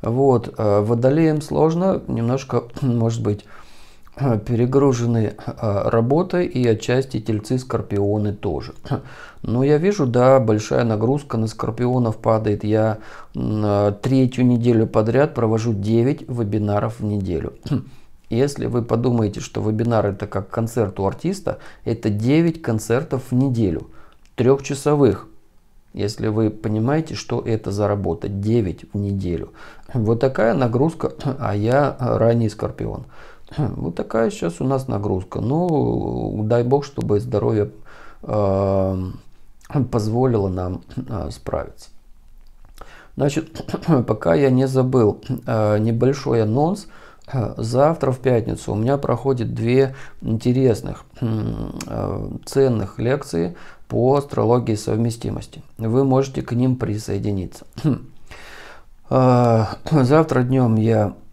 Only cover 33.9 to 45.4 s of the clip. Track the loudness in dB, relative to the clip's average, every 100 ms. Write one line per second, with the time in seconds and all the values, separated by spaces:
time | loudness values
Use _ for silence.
33.9 | -6 -4 0 0 0 -6 -4 -2 -2 -2
34.9 | -4 -2 -4 -4 -6 -2 0 0 0 0
35.9 | -2 -4 -4 -4 -4 0 2 2 0 0
36.9 | -6 0 0 0 0 2 0 -2 -4 -20
37.9 | -18 -20 -16 -4 0 2 2 2 2 0
38.9 | -2 -4 -10 -16 -20 -20 -20 -6 -2 0
39.9 | -2 0 0 2 2 0 -2 -4 -6 -8
40.9 | -12 -8 -8 -8 -8 -6 -6 -6 -14 -20
41.9 | -20 -20 -20 -20 -20 -20 -20 -20 -20 -20
42.9 | -20 -18 -2 0 0 -6 -12 -8 -6 2
43.9 | 2 2 0 2 4 4 4 2 2 2
44.9 | 4 4 2 -6 -6